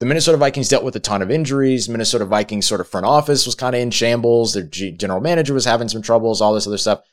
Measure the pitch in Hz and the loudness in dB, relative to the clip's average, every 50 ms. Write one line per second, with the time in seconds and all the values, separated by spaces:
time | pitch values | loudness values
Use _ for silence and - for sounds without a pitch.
0 | 117 123 147 165 151 170 160 143 143 139 - 143 127 - 139 - - 131 - 110 | -2 0 0 2 2 2 4 4 4 2 0 -2 0 0 0 0 0 -2 -6 -6
1 | - - 104 98 95 95 131 160 160 127 139 139 135 135 131 123 110 117 117 113 | -6 -4 -2 -2 -2 0 0 -2 0 0 0 2 2 2 2 0 -2 -4 -4 -4
2 | 110 101 - 117 104 92 107 107 104 - 110 104 95 - 107 95 90 - - 95 | -2 0 0 0 0 0 0 0 0 -2 -4 -4 -2 -2 -2 -2 -4 -6 -6 -2
3 | 90 113 143 151 147 151 143 127 - 127 117 - 127 127 123 123 123 120 117 - | 0 2 2 2 2 2 0 0 0 -2 -4 -4 -4 -2 -2 -2 -2 -2 -2 0
4 | 117 117 120 117 117 120 117 117 117 110 107 101 87 76 - 90 98 95 82 - | 0 2 2 2 2 4 4 4 2 2 -2 -4 -6 -6 -8 -8 -8 -8 -6 -6
5 | 101 95 92 92 131 165 175 165 156 135 139 135 117 123 113 117 120 110 110 113 | -6 -4 -2 -2 -2 0 0 0 0 0 0 0 2 2 0 0 0 -4 -6 -6
6 | 104 - 117 113 110 113 110 104 107 107 107 107 104 101 104 98 - 107 101 - | -2 2 2 2 2 2 0 2 2 2 2 2 0 -2 -4 -2 0 0 0 -2
7 | - _ | -4 _